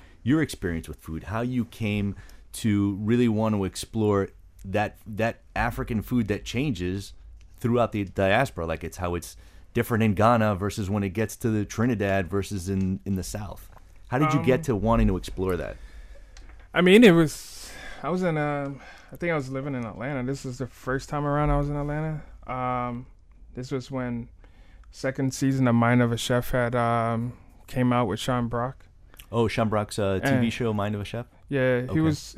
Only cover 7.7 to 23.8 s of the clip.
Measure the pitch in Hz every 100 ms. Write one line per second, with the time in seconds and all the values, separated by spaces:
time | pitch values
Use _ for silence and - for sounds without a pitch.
7.7 | 120 110 107 95 - 95 110 135 - 82
8.7 | 80 82 - 90 87 - - - - -
9.7 | 117 117 113 110 101 110 120 107 92 101
10.7 | 110 95 104 98 98 107 - 117 107 98
11.7 | - 123 104 98 98 82 98 92 101 90
12.7 | 95 95 95 98 95 - 104 104 - -
13.7 | - - - - 127 156 147 117 127 139
14.7 | 101 107 113 107 90 - - 92 85 58
15.7 | - - - - - - - - - -
16.7 | 165 180 208 233 165 156 - - - -
17.7 | - - - 139 180 180 156 147 143 139
18.7 | 135 - - - 127 170 156 131 135 143
19.7 | 127 113 92 127 139 123 139 135 123 -
20.7 | - 127 135 - 147 147 147 147 143 143
21.7 | 147 147 151 156 151 - - - 127 127
22.7 | 123 123 120 131 - - - - - 127
23.7 | 139